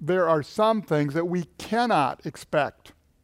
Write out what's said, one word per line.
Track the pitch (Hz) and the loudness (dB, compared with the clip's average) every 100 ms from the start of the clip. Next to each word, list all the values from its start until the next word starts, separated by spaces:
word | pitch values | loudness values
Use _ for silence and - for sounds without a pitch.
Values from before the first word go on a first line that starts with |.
there | 156 185 165 | -2 2 2
are | 160 | 2
some | 135 - 220 220 | 0 0 2 2
things | 165 151 147 | 0 0 0
that | 151 175 | -2 -2
we | 175 165 - | -4 -6 -12
cannot | - 226 240 180 131 - | -4 0 2 2 0 -2
expect | 160 - - 156 131 - - - _ _ | -10 -12 -4 -2 -2 -4 -20 -20 _ _